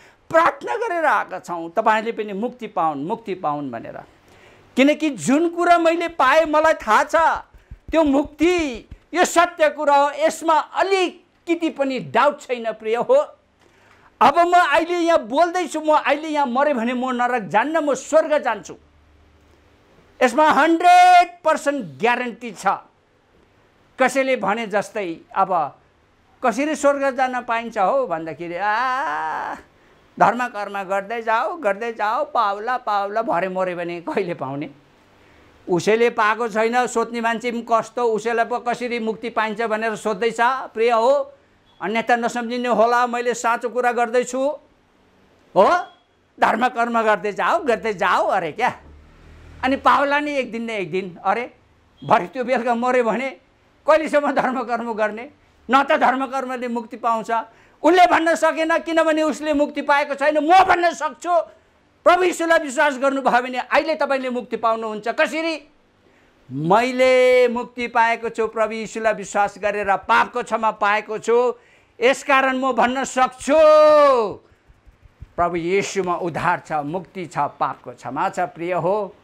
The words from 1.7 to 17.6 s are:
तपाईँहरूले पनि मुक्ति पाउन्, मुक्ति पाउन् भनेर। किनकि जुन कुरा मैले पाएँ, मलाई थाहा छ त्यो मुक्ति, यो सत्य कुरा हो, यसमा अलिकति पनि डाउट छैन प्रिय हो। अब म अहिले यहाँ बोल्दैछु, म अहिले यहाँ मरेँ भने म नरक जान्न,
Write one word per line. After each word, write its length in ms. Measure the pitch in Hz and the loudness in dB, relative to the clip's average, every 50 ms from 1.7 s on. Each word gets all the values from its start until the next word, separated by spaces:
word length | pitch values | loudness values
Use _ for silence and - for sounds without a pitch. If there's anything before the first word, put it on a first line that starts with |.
तपाईँहरूले 400 | 170 226 214 226 214 220 214 233 | -4 0 2 2 2 2 0 -4
पनि 220 | 220 208 214 214 196 | -6 -6 -8 -8 -6
मुक्ति 340 | 190 220 247 - - 220 208 | -6 -6 -8 -8 -10 -14 -8
पाउन्, 380 | - 185 165 160 151 139 139 170 | -4 -2 -2 -2 -2 -4 -6 -6
मुक्ति 260 | - - - - 185 | -8 -8 -8 -8 -8
पाउन् 380 | 180 160 151 147 147 147 131 | -6 -4 -4 -4 -4 -6 -8
भनेर। 260 | 117 113 - - - - - - _ _ _ _ - - - - - - _ _ _ - | -10 -10 -12 -12 -14 -16 -18 -20 _ _ _ _ -20 -20 -20 -20 -20 -20 _ _ _ 2
किनकि 320 | 262 285 302 302 311 311 | 4 4 2 2 -2 -4
जुन 400 | 277 196 139 165 262 302 339 339 | -4 -4 -2 0 2 2 2 0
कुरा 280 | 339 339 349 349 339 339 | -2 0 2 4 4 4
मैले 300 | 339 330 339 339 339 330 | 4 2 0 0 -2 -4
पाएँ, 380 | 330 - 277 254 277 320 330 | -2 0 2 4 4 4 2
मलाई 280 | 302 302 302 311 320 311 | 2 2 2 4 2 2
थाहा 300 | 311 - 226 214 247 294 | 0 0 2 2 2 2
छ 120 | - - 320 330 285 233 160 - _ - - _ - - - _ - | 2 2 2 2 2 0 -2 -6 _ -20 -20 _ -20 -20 -20 _ -2
त्यो 160 | - 320 320 | 0 2 2
मुक्ति, 840 | 294 269 277 302 285 - - 294 349 359 349 320 285 240 208 - _ - - _ _ - | 4 2 0 0 -2 -2 0 0 2 2 0 -2 -4 -6 -10 -14 _ -20 -20 _ _ 0
यो 100 | 330 349 | 0 0
सत्य 440 | - - 339 349 339 339 - 311 294 | 2 4 2 2 2 2 0 0 0
कुरा 260 | 294 285 302 277 285 | 0 0 0 2 4
हो, 160 | 285 285 294 | 4 4 2
यसमा 420 | 285 - 302 320 - - 302 330 320 | 0 0 -2 -2 -2 -2 0 0 0
अलिकति 1160 | 302 254 - - 277 339 381 392 381 359 311 - - _ _ _ _ _ - 339 339 330 320 | 0 0 -2 -2 -2 0 0 2 0 0 -2 -4 -8 _ _ _ _ _ -4 -4 -2 -2 -4
पनि 300 | - - 277 269 262 247 | -4 -4 -4 -4 -4 -6
डाउट 420 | 170 139 123 220 254 302 294 294 | -6 -2 0 2 2 2 0 -2
छैन 300 | - - 254 240 226 226 | -6 -8 -8 -6 -6 -6
प्रिय 240 | 220 220 220 220 220 | -8 -6 -4 -4 -2
हो। 200 | 233 220 214 254 285 294 294 - _ _ _ _ _ _ _ _ _ _ _ _ _ _ _ _ - | -2 0 2 2 2 2 0 -6 _ _ _ _ _ _ _ _ _ _ _ _ _ _ _ _ 2
अब 160 | - 254 277 339 | 4 4 6 4
म 140 | 339 349 349 | 4 4 4
अहिले 440 | 349 349 302 285 330 339 339 349 349 | 4 4 4 2 0 0 0 -2 0
यहाँ 220 | 330 330 330 320 | 2 2 2 0
बोल्दैछु, 600 | 254 208 247 294 339 349 339 370 359 285 - 311 | 0 0 0 2 2 2 0 -2 -4 -4 -6 -4
म 120 | 311 311 302 | 0 2 2
अहिले 340 | 277 240 233 285 294 311 320 | 2 2 0 0 -2 -2 -4
यहाँ 180 | 302 294 285 | -2 -2 -2
मरेँ 280 | 254 233 262 285 302 285 | 0 0 0 2 2 0
भने 200 | 240 220 240 254 | 0 -2 -2 -4
म 180 | 247 247 262 | -4 -4 -4
नरक 320 | 254 240 247 247 247 247 202 | -2 -2 -2 0 -2 -2 -4
जान्न, 340 | 151 156 202 | -2 0 0